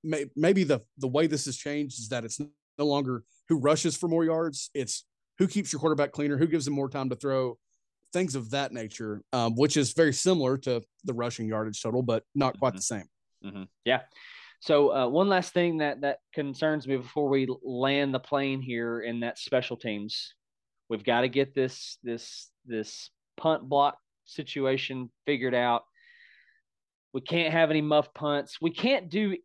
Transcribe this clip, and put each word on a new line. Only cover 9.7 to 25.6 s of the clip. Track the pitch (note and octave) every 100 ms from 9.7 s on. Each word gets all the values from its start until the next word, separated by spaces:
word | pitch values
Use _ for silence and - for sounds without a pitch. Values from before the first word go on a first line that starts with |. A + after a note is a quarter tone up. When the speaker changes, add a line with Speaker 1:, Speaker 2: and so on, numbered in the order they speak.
| D3+
Speaker 1:
is | C3
very | - D#3
similar | B2+ F#3 F3+ C3 C3+
to | C3+ A#2+ - _
the | - A#2
rushing | A#2+ A#2 A2
yardage | A2 A2 G#2
total, | A2+ B2
but | B2 A2+ - C#3+
not | C3 G2
quite | C3
Speaker 2:
Mm-hmm. | F#2+
Speaker 1:
the |
same. | - G#2+ - _ _ _
Speaker 2:
Mm-hmm. | G2+ G2 F#2+ _ A#2
Yeah. | B2+ - - - - - _
So, | - D3 C#3+ C3+
uh, | B2
one | D3+ G3
last | F#3 F3+
thing | F3 F3 D#3+
that, | D3 C3
that | C#3+ C3 _
concerns | - C#3+ C3 D#3 D3+ C3+
me | C3+
before | B2 D3+ C#3+
we | C3+ C3
l-, | B2
land | C3 B2 C3+ C#3 C#3
the | C3
plane | - C#3 C#3 C3+
here | B2+ A#2 A#2 A#2
in | A2+ A#2
that | A#2 -
special | - C3 B2 A#2+
teams, | A#2 G#2 G#2+ - - - _ _ _ _ -
we've | A2+
gotta | G#2 A#2+ B2+
get | C3+ C3+ C#3
this, | C3 - - -
this, | B2 A#2 - - - _ B2
this | A2 G#2+ - - _ _ -
punt | D#3+ D#3 C3
block | C#3+ C#3+ - _ _ _
situation | - C#3 C#3+ C3 C3+ - C3 B2 _ -
figured | C#3 B2+
out. | B2